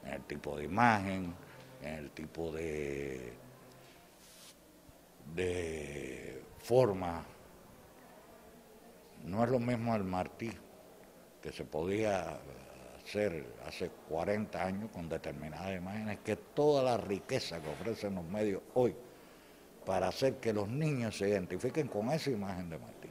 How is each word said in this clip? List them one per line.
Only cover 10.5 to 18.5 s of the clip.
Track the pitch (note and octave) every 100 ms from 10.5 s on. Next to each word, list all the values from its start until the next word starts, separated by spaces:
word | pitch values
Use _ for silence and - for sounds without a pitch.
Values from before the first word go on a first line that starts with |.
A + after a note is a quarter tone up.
| - - - - - - - - -
que | D2+
se | -
podía | C#2+ D2+ F2 G#2 G#2+ F#2+ E2 C#2 C#2 C2 C2+ C2 B1+ C#2+
hacer | - G#2 G#2 E2 B1 A#1 C#2+
hace | - F2+ - -
cuarenta | D#2+ F#2 G#2+ G#2+ E2+
años | F#2 G2 A2
con | - E2
determinadas | D#2+ D2 C#2+ D2+ D2+ F#2+ F#2
imágenes, | F2+ G#2+ A2 G2
que | - G#2
toda | - - D3 C#3+
la | B2+ A2+
riqueza | - G2 - C3 - E2+
que | D#2
ofrecen | D2 G2 G#2+ G2+
los | F#2+
medios | E2 G#2 G#2+